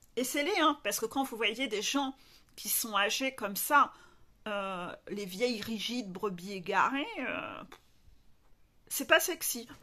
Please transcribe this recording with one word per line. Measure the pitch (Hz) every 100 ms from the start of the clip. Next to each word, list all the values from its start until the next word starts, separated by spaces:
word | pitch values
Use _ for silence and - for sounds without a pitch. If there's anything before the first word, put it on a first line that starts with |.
| _ -
Et |
c'est | 262 294
les, | 294 403
hein, | 311 285
parce | 208 208
que | 220
quand | 269
vous | 262 214
voyez | 208 220 262
des | 202
gens | 202 285 262 - - - _ -
qui | 202
sont | - 226 202
âgés | 202 - 269
comme | 262 208 196
ça, | - 285 240 - - - - - 214
euh, | 202 190 180 175 - -
les | 208 196
vieilles | 185 247 220
rigides, | 214 220 190 247 196
brebis | 180 208 175 185
égarées, | 196 180 190 139 269 453 403
euh, | 240 87 104 98 - - - - - - - - - - _ _ -
c'est | - 269
pas | 330
sexy. | - 320 - 240 240 285